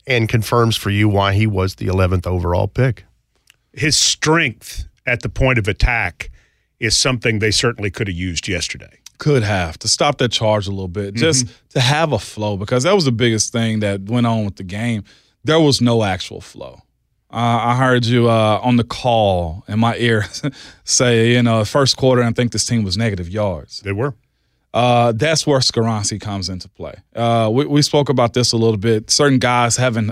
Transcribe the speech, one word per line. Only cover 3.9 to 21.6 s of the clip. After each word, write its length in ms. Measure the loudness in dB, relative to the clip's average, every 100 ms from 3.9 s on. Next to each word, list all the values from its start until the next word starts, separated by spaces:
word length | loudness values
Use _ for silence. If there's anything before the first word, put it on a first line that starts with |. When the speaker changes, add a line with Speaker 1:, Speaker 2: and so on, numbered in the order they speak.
| 0
Speaker 2:
strength 880 | 0 0 2 2 0 -4 -14 -12 -12 _ -6
at 160 | -4
the 80 | -4
point 280 | 0 2 2
of 80 | 0
attack 600 | 0 0 0 -4 -8 -16 -18 _ _ _ -6
is 180 | -2 0
something 420 | 0 0 -2 0
they 120 | 0
certainly 400 | 0 -2 -2 -8
could 160 | -6 -6
have 80 | -4
used 300 | -6 -6 -6
yesterday. 520 | -6 -6 -12 -18 _ -20 -6
Speaker 3:
Could 260 | 0 0
have, 340 | 0 -2 -4 -6
to 80 | -4
stop 300 | 0 0 0
that 120 | -2
charge 360 | 0 0 0 -2
a 40 |
little 160 | -8 -8
bit, 260 | -8 -8
just 320 | -2 0 0 -2
Speaker 2:
Mm-hmm. 80 | -10 _
Speaker 3:
to 60 | -2
have 300 | 0 2 0
a 60 | -2
flow, 360 | -6 -6 -6 -4
because 260 | -2 0
that 120 | 2 2
was 100 | 2
the 60 |
biggest 400 | 2 0 0 -2
thing 300 | -2 -2 0
that 200 | -2 -4
went 220 | -4 0 0
on 200 | 0 -4
with 100 | -8
the 80 |
game. 400 | -10 -6 -4 -4 -8 _ _ _
There 160 | 0 4
was 220 | 4 4
no 220 | 2 2
actual 360 | 0 -4 -8 -14
flow. 400 | -18 -18 -18 -20 _ _ _ _ _
Uh, 280 | -4 0 0
I 120 | 0 2
heard 280 | 2 2 2
you, 240 | 2 4
uh, 300 | 4 2 2
on 140 | 2 0
the 80 |
call 800 | 0 -4 0 2 2 0 -2 -8 -6
in 120 | -2
my 160 | 0 0
ear 280 | 0 0 -2 -6 -10 -10
<laughs> 280 | -20 -16
say, 480 | -4 0 2 4 4
you 80 | 4
know, 200 | 4 2